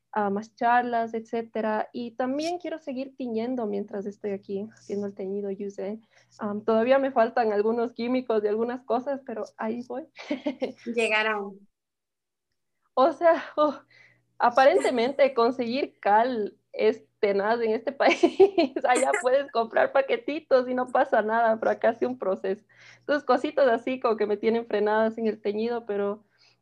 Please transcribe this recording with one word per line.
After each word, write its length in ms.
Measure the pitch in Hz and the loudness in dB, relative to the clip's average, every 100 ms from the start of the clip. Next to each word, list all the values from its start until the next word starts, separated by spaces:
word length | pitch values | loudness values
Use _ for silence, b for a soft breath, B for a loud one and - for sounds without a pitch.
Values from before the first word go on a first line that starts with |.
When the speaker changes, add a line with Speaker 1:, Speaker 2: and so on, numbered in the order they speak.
| _ | _
Speaker 1:
ah, 180 | - 202 | -4 -2
más 240 | 202 220 _ | -4 -8 _
charlas, 580 | 233 240 247 233 226 | 2 2 2 -2 -4
etcétera. 720 | 226 226 233 226 220 220 214 - | -6 -6 -8 -6 -4 -2 -2 -4
Y 200 | 247 240 | -8 -12
también 460 | 226 254 277 311 349 | -6 -4 -4 -4 -6
quiero 200 | 320 320 | -8 -10
seguir 360 | - 254 269 - | -10 -10 -10 -8
tiñendo 500 | 254 220 233 254 214 | -6 -4 -4 -4 -4
mientras 400 | 202 202 208 196 | -6 -6 -8 -10
estoy 260 | 202 208 | -10 -8
aquí 360 | 196 202 196 220 - | -8 -8 -8 -8 -14
haciendo 300 | _ 202 202 | _ -8 -8
el 80 | |
teñido 360 | 196 190 202 202 | -8 -8 -6 -6
yuze. 500 | 196 202 196 190 220 b b b _ | -8 -10 -8 -10 -10 b b b _
Am, 260 | 208 208 | -8 -6
todavía 340 | 214 220 233 269 | 0 2 4 4
me 140 | 269 | 4
faltan 400 | 269 226 240 226 | 2 2 2 0
algunos 400 | 202 214 233 233 | 2 0 0 -2
químicos 500 | 233 233 254 254 220 | -4 -2 -2 0 -2
y 40 | 208 | 0
algunas 340 | 214 240 254 | 0 -2 -4
cosas, 360 | - 233 254 277 | -2 -4 -2 -8
pero 200 | 269 214 208 - | -8 -10 -10 -8
ahí 260 | 220 240 247 | -6 -6 -8
voy. 160 | 247 311 - | -10 -12 -18
<laughs> 600 | - 277 - 262 254 - | -8 -6 -6 -6 -8 -8
Speaker 2:
Llegarán. 720 | - 233 220 214 214 214 202 196 _ _ _ _ _ _ _ _ _ _ _ _ _ | -8 -2 0 0 0 -2 -6 -12 _ _ _ _ _ _ _ _ _ _ _ _ _
Speaker 1:
O 180 | - 262 | 0 2
sea, 300 | 302 339 320 - - | 4 2 2 -2 0
oh, 180 | 302 254 _ b b b _ _ | 0 0 _ b b b _ _
aparentemente 960 | 233 233 269 370 392 254 233 277 269 | 0 6 6 4 2 0 0 2 2
conseguir 640 | 262 233 254 233 254 294 _ | 4 0 0 -4 -2 -4 _
cal 560 | 202 208 240 240 202 - _ | 2 4 2 0 -4 -8 _
es 300 | - 220 220 _ _ | 0 0 0 _ _
tenaz 400 | 202 196 202 240 | 0 2 2 0
en 120 | 226 | 0
este 200 | 220 - | 0 -2
<laughs> 0 | |
país. 840 | 269 220 339 330 - 392 392 277 - | 0 2 4 2 6 4 6 0 0
Allá 340 | - 247 262 359 | 0 2 2 0
puedes 300 | 254 269 285 | 2 0 0
comprar 420 | 233 226 - 262 | -4 -2 0 2
paquetitos 760 | - - 160 - 294 - 262 254 | 2 0 -2 -4 -6 2 2 2
y 60 | |
no 120 | 254 254 | -2 0
pasa 300 | 247 277 240 | 0 2 2
nada, 360 | 214 220 226 220 | 2 2 2 2
pero 120 | 208 | 0
acá 220 | 208 220 | 2 0
sí 100 | 240 | 0
un 140 | 247 254 | -4 -4
proceso. 460 | 190 190 190 196 _ B B B | -4 -4 -4 -6 _ B B B
Entonces, 240 | - 285 | -2 -2
cositas 440 | - 254 302 302 277 | 2 0 0 2 4
así 320 | 233 247 262 | 2 -2 -2
como 160 | 247 220 | -2 0
que 100 | 208 | 0
me 100 | 208 | 0
tienen 300 | 226 226 233 | 0 0 -2
frenadas 520 | 208 208 214 220 220 | -2 2 2 0 0
en 80 | 226 | -4
el 140 | 220 | -4
teñido, 460 | 208 208 226 240 226 | -6 -4 -4 -6 -6
pero 380 | 202 202 208 b b b b | -4 -4 -6 b b b b